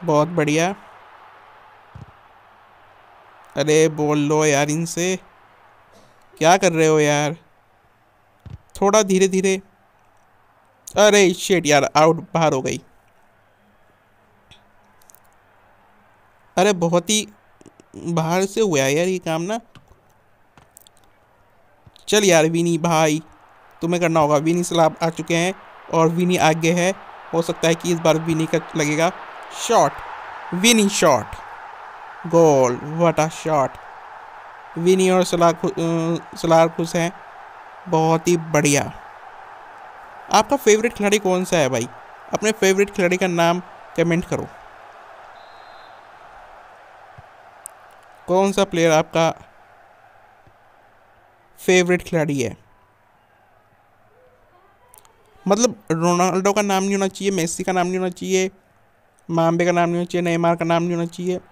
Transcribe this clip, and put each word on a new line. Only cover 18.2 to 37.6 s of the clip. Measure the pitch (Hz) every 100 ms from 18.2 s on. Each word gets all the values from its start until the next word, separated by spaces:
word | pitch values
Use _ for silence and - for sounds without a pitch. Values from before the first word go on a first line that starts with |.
| 160 175 196
से | 196
हुआ | 214 151
है | 135
यार | 147 180
ये | 185
काम | 175 160
ना। | 170 226 - - _ - _ _ _ _ _ _ _ - _ _ _ _ _ _ _ _ _ _ _ _ -
चल | 208
यार | 202 165 160
विनी | 165 170 170
भाई, | 170 160 160 156 - - - _ - -
तुम्हें | 165 175
करना | 170 165
होगा। | 147 147
विनी | 160 175
सलाह | 175 170 160 - 165
आ |
चुके | 160 160 170
हैं | 175 190 - - -
और | 170 160
विनी | 165 180 180
आगे | 156 160 160
है, | 175 180 190 - - -
हो | 165
सकता | 170 165 165
है | 170
कि | 170
इस | 170
बार | 165 156
विनी | 160 160 160
का | 165 - -
लगेगा | 147 151 165 - - - - - -
shot, | 226 175 - - - - - -
विनी | 175 214 226 202
shot, | - 175 127 104 - - - - - - - - - 165
Goal, | 170 165 139 127 123 143 160
what | 170 160
a | 156
shot। | - 160 156 131 - - - - - - - - - - -
विनी | 170 190 185
और | 185
सलाह | 180 175 170
खु-, | 165 175
अ, | - 165 165 165 170 - -
सलाह | 170 160 165
खुश | 165 165 180
हैं, | 170 - - - - -